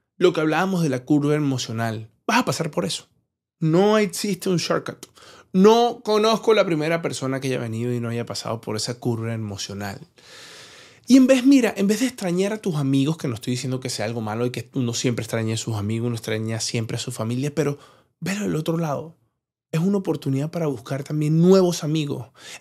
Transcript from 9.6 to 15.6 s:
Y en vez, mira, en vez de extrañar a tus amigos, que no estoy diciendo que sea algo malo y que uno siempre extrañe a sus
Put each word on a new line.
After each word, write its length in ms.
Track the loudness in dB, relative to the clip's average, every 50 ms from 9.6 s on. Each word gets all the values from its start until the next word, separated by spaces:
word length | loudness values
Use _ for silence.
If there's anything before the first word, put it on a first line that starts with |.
| -10 -10 -8 -8 -8 -8 -10 -12 -16 _ _ _ -20 -20 -20 -20 -20 -20 -20 -20 -20 -20 -20 -20 -20 -20 -20 _ _
Y 120 | 6 6 8
en 80 | 8
vez, 180 | 8 6 6 6
mira, 300 | 6 6 6 6 4 0
en 100 | 0 0
vez 140 | 0 2 2
de 60 | 0
extrañar 480 | -2 -4 -4 -4 -2 0 0 0 -2 -2
a 80 | -4 -4
tus 140 | -2 -2
amigos, 420 | 0 0 2 2 4 2 2 0 -2
que 100 | -4 -6
no 60 | -6
estoy 160 | -4 -4 -4
diciendo 300 | -4 -4 -4 -6 -6 -6
que 100 | -6 -6
sea 160 | -6 -4 -4
algo 160 | -4 -4 -4 -6
malo 240 | -6 -4 -2 -2
y 40 | -2
que 200 | -4 -6 -10 -8 -4
uno 220 | -2 -2 -2 -2
siempre 300 | 0 0 0 0 0 -4
extrañe 280 | -4 -4 -4 -2 -2 -4
a 60 |
sus 160 | -4